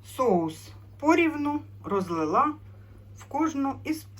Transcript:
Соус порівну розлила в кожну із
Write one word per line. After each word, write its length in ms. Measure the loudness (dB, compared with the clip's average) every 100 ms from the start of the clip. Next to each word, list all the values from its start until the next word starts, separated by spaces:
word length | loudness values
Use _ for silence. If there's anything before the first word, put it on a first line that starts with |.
| -12 0
Соус 520 | 4 4 2 -6 -16 -18 -20 0
порівну 600 | 4 6 4 2 -2 -2 -6 -14
розлила 680 | -2 -2 0 -2 2 4 2 0 -16 -20 -20 -20 -20 -20
в 60 |
кожну 560 | -8 -2 -2 0 -4 -4
із 220 | -6 -6 -8